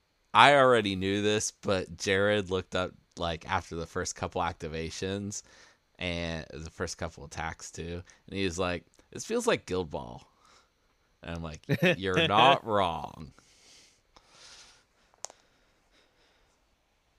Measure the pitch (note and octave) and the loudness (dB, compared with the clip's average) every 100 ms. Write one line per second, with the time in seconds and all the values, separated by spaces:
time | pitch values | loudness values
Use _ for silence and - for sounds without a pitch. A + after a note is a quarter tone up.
0 | _ _ _ G#2 C3 C#3+ C3 A#2+ G#2 F#2+ | _ _ _ 8 10 10 8 6 4 0
1 | G2 G2+ G#2 G#2+ - - - F#2+ - E2+ | 0 2 2 2 -2 -4 -2 0 -2 -4
2 | G#2+ F#2+ G2+ G#2+ F2+ F#2 - F#2 F#2 - | 0 2 4 2 0 -2 -2 -4 -4 -8
3 | _ - E2+ E2 - F#2 - E2 D#2+ F2+ | _ -6 -6 -6 -4 -4 -4 -8 -8 -6
4 | F2 - F2 F2+ E2+ - D#2 D#2+ E2 - | -6 -6 -6 -4 -4 -6 -8 -8 -8 -6
5 | F#2+ G2+ G2+ - - - - _ _ - | -6 -4 -6 -10 -14 -20 -20 _ _ -10
6 | F2+ E2+ E2+ D#2+ - D2 D#2+ - F2 - | -6 -6 -6 -8 -10 -12 -12 -10 -10 -8
7 | E2 - C#2+ - D#2+ - - - E2+ E2+ | -10 -10 -14 -8 -8 -10 -14 -12 -10 -10
8 | - - - F#2+ F#2+ E2 F2+ F2 - _ | -12 -20 -12 -4 -4 -2 -2 -4 -8 _
9 | _ - - A#3 A#3 D3 - F#2 E2 D#2 | _ -12 -4 -2 0 0 -2 -4 -4 -8
10 | A#1+ B1 - _ _ - _ _ _ _ | -10 -14 -20 _ _ -20 _ _ _ _
11 | _ _ - E2+ E2 D#2 - C#3 F#3 D3 | _ _ -10 -8 -8 -10 -6 0 0 0
12 | F#2+ F#2 D#3+ G2+ B2+ C#3 A2+ G#2 F2+ D#2+ | 0 0 2 4 6 4 2 2 2 -2
13 | - G1+ - - - _ - - - _ | -8 -14 -20 -20 -20 _ -20 -20 -20 _
14 | _ _ _ - - - - - _ _ | _ _ _ -20 -20 -20 -20 -20 _ _
15 | _ _ - - _ _ _ _ _ _ | _ _ -18 -18 _ _ _ _ _ _
16 | _ _ _ _ _ _ _ _ _ _ | _ _ _ _ _ _ _ _ _ _
17 | _ | _